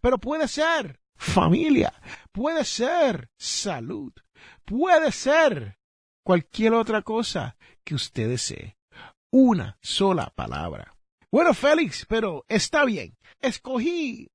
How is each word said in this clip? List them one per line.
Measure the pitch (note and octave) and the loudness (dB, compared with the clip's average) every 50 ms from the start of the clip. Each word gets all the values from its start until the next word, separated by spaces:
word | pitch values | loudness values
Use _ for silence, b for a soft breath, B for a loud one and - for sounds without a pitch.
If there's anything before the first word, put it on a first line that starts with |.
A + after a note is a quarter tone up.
pero | - A#3+ C4 G#3 | 0 0 0 0
puede | - A#3+ D4+ D#4+ D4+ - | 0 -4 -2 -2 -2 -2
ser | - D4 D#4 E4 E4+ D#4 A#3+ D#3 C3 - _ _ _ | -2 -2 0 0 0 -2 -4 -6 -12 -18 _ _ _
familia, | _ - - - - - D#3+ F3 D#4 E4 D#4 C#4 - - - - B B B B B B B | _ -6 0 2 4 4 4 4 2 4 2 4 2 2 0 -4 B B B B B B B
puede | - G3 B3 D4+ E4 D#4+ A#3+ | -8 -6 -4 -2 -2 -2 -2
ser | - - - A#3 C4 F4 F4 D#4 C4 G3+ D3 A#2+ - _ _ | -4 -4 -4 -2 -2 0 2 2 2 0 -4 -8 -14 _ _
salud, | - - - - - G3+ E3 B2+ A2+ C3 - G#2 - - - - _ _ B B B B B B _ | -10 -8 -8 -6 -6 -6 -6 -8 -8 -8 -10 -10 -10 -14 -16 -20 _ _ B B B B B B _
puede | - G#3 B3+ E4 F#4+ F4 D#4+ D#4+ C4+ | -6 -4 -2 2 4 4 4 4 2
ser | - - - C4 D4 E4 D#4+ C#4+ G#3 C#3+ A2+ G2 - _ _ _ _ _ _ _ _ _ _ | -2 -2 0 2 4 4 4 4 2 -2 -6 -10 -14 _ _ _ _ _ _ _ _ _ _
cualquier | - F#3 F3 - - - - G#3+ A3 A3+ | 2 2 2 0 -2 -4 0 2 2 2
otra | A3+ A3+ A3+ G#3+ G#3+ | 2 2 0 -2 -4
cosa | - - A3 A3+ A#3 - - F3 A#2+ B2 - b b b b b _ | -4 -4 -4 -4 -4 -4 -6 -6 -8 -8 -10 b b b b b _
que | - D3+ | -8 -6
usted | C3+ - - - - A2 A2+ | -6 -6 -6 -6 -4 -4 -2
desee. | B2+ B2 - - - - - G#2 - _ _ B B B B B B _ _ _ | -4 -4 -6 -8 -10 -12 -14 -16 -20 _ _ B B B B B B _ _ _
Una | - C4 C4+ B3 A3 E3 G#2+ G2 - - | 6 6 8 8 6 2 -2 -6 -10 -12
sola | - - - - G3 G3 F#3 D#3 - - - | -10 -6 -2 0 2 2 2 0 -2 -6 -8
palabra. | - B1 A1 B1+ D2 D#2 F2 D2 G1+ - - _ _ _ _ _ _ _ _ | -8 -8 -8 -6 -8 -8 -8 -10 -12 -14 -18 _ _ _ _ _ _ _ _
"Bueno, | - C4+ E4+ F4 A3+ | 2 4 4 4 4
Félix, | - C4+ C#4+ D4+ E4 D#4+ F3 - - - - | 4 4 4 4 4 2 -2 -4 -10 -6 -4
pero | A3 A3+ A3 G3 D#3+ C3+ - - | -2 -2 -2 -4 -6 -8 -6 -2
está | A3 G#3+ - - - D4+ D4 | -2 -2 0 0 2 2 2
bien, | B3+ G#3+ D#3 G#2+ E2+ - b b b b _ | 2 0 -4 -8 -12 -16 b b b b _
escogí | - B3+ - - - B3+ C4 A#3+ A3+ E4+ F4 E4+ D#4 B3+ A3 - - - | -4 -4 -4 -6 -8 -6 -4 -2 -2 -2 -2 -4 -6 -6 -8 -12 -16 -20